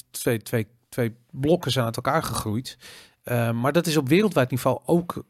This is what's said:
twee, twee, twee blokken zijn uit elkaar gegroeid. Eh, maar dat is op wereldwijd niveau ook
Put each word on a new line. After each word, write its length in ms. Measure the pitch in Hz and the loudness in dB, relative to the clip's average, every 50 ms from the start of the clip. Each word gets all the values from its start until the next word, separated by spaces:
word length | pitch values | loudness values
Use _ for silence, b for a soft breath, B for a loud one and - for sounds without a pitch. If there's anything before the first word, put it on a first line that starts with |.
| - _ | -18 _
twee, 280 | - - - 139 120 113 - | -10 -4 -2 0 0 -2 -2
twee, 240 | - - 117 107 - _ _ _ _ | -2 -2 -2 -2 -2 _ _ _ _
twee 260 | - - 123 113 110 _ _ _ | -4 -4 -2 -2 -4 _ _ _
blokken 400 | - 135 131 151 170 175 170 139 | -10 -2 2 2 2 2 2 -2
zijn 140 | 123 131 120 | -2 0 -2
uit 120 | 113 113 | -2 -4
elkaar 260 | - 123 135 139 165 147 | -4 -2 0 0 0 0
gegroeid. 560 | - 113 104 - 110 101 113 131 - - _ B B B B B B B B - | -2 -4 -4 -4 -4 -4 -4 -6 -8 -14 _ B B B B B B B B -6
Eh, 280 | - 120 120 117 117 | -4 -2 0 0 0
maar 220 | 117 117 120 135 143 | 0 0 0 2 2
dat 140 | 170 170 | 2 2
is 100 | 175 147 | 2 2
op 120 | 156 143 127 | 0 2 4
wereldwijd 420 | 147 185 214 208 170 151 127 127 | 4 4 4 4 4 2 2 2
niveau 300 | - 127 - 135 123 - - | 0 0 0 0 -2 -2 0
ook 400 | - 160 175 170 175 - - - _ | 2 2 2 2 0 -8 -10 -10 _